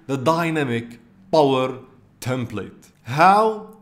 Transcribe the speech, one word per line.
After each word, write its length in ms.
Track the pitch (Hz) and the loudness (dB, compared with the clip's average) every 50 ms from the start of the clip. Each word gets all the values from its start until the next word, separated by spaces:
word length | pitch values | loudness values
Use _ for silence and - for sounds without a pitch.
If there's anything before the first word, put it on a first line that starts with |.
| _ | _
the 100 | - 135 | -8 -8
dynamic 840 | 139 120 156 165 165 170 165 160 156 143 123 117 117 117 - - - _ _ _ _ - - | -2 0 0 0 0 0 -2 -2 -2 -2 -2 -4 -6 -6 -8 -14 -20 _ _ _ _ -6 0
power 460 | - 160 147 135 135 131 131 127 127 120 - - - _ _ _ _ _ | 2 4 4 4 2 2 0 -2 -4 -10 -16 -20 -20 _ _ _ _ _
template. 680 | - 127 131 131 120 113 107 98 92 95 - - - - _ _ _ | -6 -6 -4 -4 -6 -6 -8 -10 -10 -12 -14 -20 -20 -20 _ _ _
How? 720 | 117 127 151 170 185 196 208 220 220 220 208 - - - - | -6 0 4 4 6 6 4 2 0 -2 -4 -10 -16 -20 -20